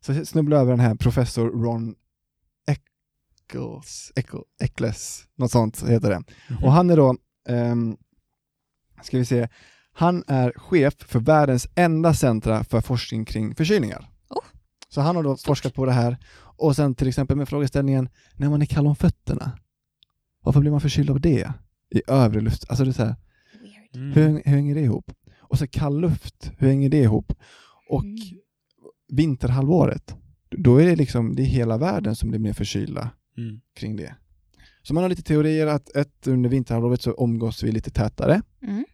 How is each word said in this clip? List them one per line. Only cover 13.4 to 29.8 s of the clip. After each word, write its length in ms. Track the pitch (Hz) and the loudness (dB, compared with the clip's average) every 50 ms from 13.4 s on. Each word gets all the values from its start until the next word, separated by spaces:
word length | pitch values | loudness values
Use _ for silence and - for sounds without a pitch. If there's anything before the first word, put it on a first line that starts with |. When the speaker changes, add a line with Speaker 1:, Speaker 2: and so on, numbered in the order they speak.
| 110 110 - | -6 -6 -4
Speaker 1:
förkylningar. 540 | - 160 160 214 202 131 104 - - - - _ _ _ _ | -4 0 2 2 0 0 -2 -6 -12 -16 -20 _ _ _ _
Speaker 3:
Oh. 140 | - 392 - - _ - _ _ _ _ - _ | -10 -10 -10 -10 _ -20 _ _ _ _ -20 _
Speaker 1:
Så 120 | - 151 | -4 -2
han 140 | 139 160 180 | 0 0 0
har 80 | 175 160 | 0 0
då 140 | 139 135 | -2 -2
Speaker 3:
Stort. 80 | - - | -2 0
Speaker 1:
forskat 260 | - 143 - - 135 - | -2 -2 -2 -2 -6 -4
på 120 | - 131 | -2 0
det 60 | 131 | 0
här. 260 | 123 123 117 120 123 - - - - - - - _ | 2 2 2 0 -2 -4 -10 -20 -20 -20 -20 -20 _
Och 180 | _ - 160 139 | _ 0 0 2
sen 200 | 139 147 139 123 | 2 0 0 0
till 120 | - 143 | 0 -2
exempel 300 | 131 120 - 139 131 135 | -2 0 -2 -2 -2 -2
med 120 | 143 143 - | -4 -2 -4
frågeställningen, 600 | - 143 147 131 - 139 139 139 135 131 127 127 _ _ _ _ _ | -4 -2 -2 -2 -2 -2 0 0 0 0 -2 -4 _ _ _ _ _
när 140 | - 139 143 | -4 -2 0
man 120 | 147 147 | 2 0
är 40 | 151 | 0
kall 220 | - - 156 143 | 0 0 0 2
om 80 | 147 147 | 2 2
fötterna, 560 | - - 175 - _ _ - - - - 131 123 - _ _ _ _ _ _ _ _ _ _ _ _ _ _ _ _ | 2 0 0 0 _ _ -6 -6 -6 -6 -10 -10 -12 _ _ _ _ _ _ _ _ _ _ _ _ _ _ _ _
varför 180 | _ - 127 143 | _ 2 4 4
blir 120 | 143 147 | 4 4
man 100 | 147 147 | 0 0
förkyld 280 | 143 143 - 147 143 147 | -2 0 0 0 0 0
av 120 | 135 135 | 0 0
det? 320 | 143 170 143 113 - - 139 - - _ _ _ _ _ | 2 2 0 0 -2 -6 -10 -14 -14 _ _ _ _ _
I 120 | - 113 - | -4 -4 -2
övre 340 | - 127 135 127 110 107 107 | 2 2 4 4 4 2 0
luft, 240 | 107 113 - - - - | 0 -2 -2 -4 -4 -4
alltså 140 | - 120 135 | -2 0 0
det 80 | 131 | 0
är 20 | 127 | 0
så 100 | - 113 | -2 -2
här, 120 | 110 113 - _ _ _ _ _ _ _ - | -2 -2 -6 _ _ _ _ _ _ _ -20
Speaker 3:
Weird. 340 | - - - - _ _ - | -20 -20 -20 -20 _ _ -16
Speaker 2:
Mm. 160 | 123 131 143 | -14 -12 2
Speaker 1:
hur, 300 | 139 151 156 156 151 151 - | 4 6 6 6 4 2 2
hur 100 | 143 143 | 2 2
hänger 200 | 139 143 147 143 | 2 2 0 0
det 60 | 156 | 0
ihop? 300 | 151 120 101 - - - - _ _ _ _ _ | 0 0 0 -2 -6 -12 -20 _ _ _ _ _
Och 180 | _ _ - - | _ _ -2 -2
så 80 | 151 | -2
kall 320 | 127 - - 151 143 143 151 | -2 -4 -4 -2 -2 -2 0
luft, 500 | 175 170 151 - - - _ _ - - - | 0 0 0 -2 -4 -14 _ _ -14 -14 -6
hur 100 | - - | 0 2
hänger 220 | 131 135 139 139 135 | 2 4 4 2 2
det 80 | 139 | 4
ihop? 360 | 151 131 110 104 110 - _ - _ _ _ - - _ _ _ _ _ _ | 4 4 4 4 2 -2 _ -10 _ _ _ -20 -20 _ _ _ _ _ _
Och 140 | - 135 - | -4 -4 -4
Speaker 3:
Mm. 140 | 202 208 226 220 185 180 185 _ _ _ _ _ _ _ _ _ - _ _ _ | -6 -10 -14 -14 -16 -20 -20 _ _ _ _ _ _ _ _ _ -20 _ _ _
Speaker 1:
vinterhalvåret, 1080 | _ 135 131 156 160 135 - - - 127 135 131 139 170 170 | _ 0 0 0 0 0 -4 -2 -2 -2 0 0 0 2 2